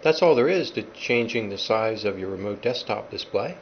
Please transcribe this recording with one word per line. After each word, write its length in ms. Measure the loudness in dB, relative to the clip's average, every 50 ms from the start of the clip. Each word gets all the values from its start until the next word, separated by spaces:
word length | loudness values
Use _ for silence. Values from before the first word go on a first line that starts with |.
that's 200 | 4 2 4 6
all 120 | 6 6 6
there 140 | 6 6 4
is 220 | 4 2 0 -2
to 100 | -4 -8
changing 680 | -8 -8 -12 -12 -2 0 2 2 2 0 -2 -2 -2 -4
the 100 | -6 -6
size 460 | -2 0 2 2 2 0 -2 0 -2
of 140 | -4 -2 -2
your 120 | -6 -6
remote 320 | -6 -6 -4 -6 -6 -2
desktop 480 | -2 -2 -2 -2 -4 -4 -4 -4 -4 -10
display 460 | -10 -10 -10 -4 -2 -2 -2 -2 -8 -12